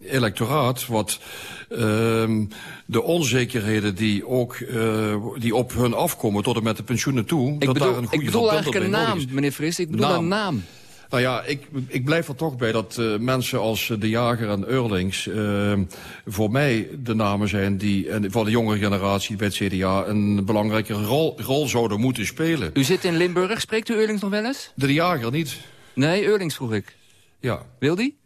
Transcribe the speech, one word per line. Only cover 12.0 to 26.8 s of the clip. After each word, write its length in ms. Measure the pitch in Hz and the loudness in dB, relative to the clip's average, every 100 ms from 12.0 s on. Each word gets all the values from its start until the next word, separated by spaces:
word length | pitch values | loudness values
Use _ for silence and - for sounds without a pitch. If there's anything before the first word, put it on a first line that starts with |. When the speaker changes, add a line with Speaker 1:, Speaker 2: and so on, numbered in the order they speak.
Speaker 1:
blijf 240 | 127 165 160 | 2 0 0
er 60 | |
toch 220 | 135 165 127 | -4 -4 0
bij 160 | 120 | 0
dat, 260 | 113 - - | 0 -2 -2
eh, 180 | 113 104 | -2 0
mensen 420 | 120 131 120 127 | 0 0 0 0
als, 300 | 110 107 - | 0 0 -2
eh, 100 | 113 | -2
De 80 | 110 | 0
Jager 400 | 113 120 120 110 | 2 2 0 0
en 140 | 101 98 | -2 0
Eurlings, 600 | 131 120 95 92 - - | 0 2 0 0 -2 -4
eh, 440 | 101 104 101 101 101 92 - - - - | -2 0 0 2 2 -2 -6 -16 -16 -8
voor 240 | 98 107 | -2 0
mij 380 | 127 147 113 90 147 | 2 2 0 -2 -8
de 160 | 120 | -2
namen 340 | 110 104 101 104 | 0 2 2 0
zijn 280 | 101 98 98 | 0 0 0
die, 340 | 104 98 90 | 2 0 0
en 200 | 107 101 | -2 0
voor 140 | 113 | 0
de 60 | 107 | 2
jongere 280 | 117 110 104 | 2 2 2
generatie 580 | 104 98 98 98 - 101 | 2 2 2 0 -2 -2
bij 100 | 104 | -2
het 100 | - | 0
C 220 | 98 92 | -2 0
D 40 | |
A 220 | 95 98 92 | 2 2 0
een 380 | 104 104 104 | 2 2 2
belangrijke 480 | 98 107 107 110 104 | 2 2 2 0 -2
rol, 480 | 104 107 135 160 - | -4 0 2 0 -2
rol 280 | 107 139 147 | -2 0 2
zouden 320 | 120 113 104 | 0 0 2
moeten 260 | 127 127 95 | 0 0 -4
spelen. 440 | - 160 160 87 | -2 0 0 0
Speaker 2:
U 80 | 139 | 0
zit 200 | 135 180 | 2 2
in 120 | 185 165 | 2 2
Limburg, 440 | 180 175 185 226 | 2 2 0 -2
spreekt 280 | - 220 220 | -2 -4 0
u 60 | |
Eurlings 280 | 220 214 214 | 0 2 0
nog 80 | 202 | 0
wel 140 | 208 | -2
eens? 280 | 226 277 - | -2 -6 -8
Speaker 1:
De 180 | - 135 | -2 0
Jager 380 | 143 175 165 117 | 2 2 0 0
niet. 260 | 143 160 - - - - | -2 -4 -8 -16 -20 -10
Speaker 2:
Nee, 300 | - 143 185 202 | 0 2 4 4
Eurlings 280 | 214 175 | 2 0
vroeg 180 | - 123 | -4 -2
ik. 220 | 107 | -2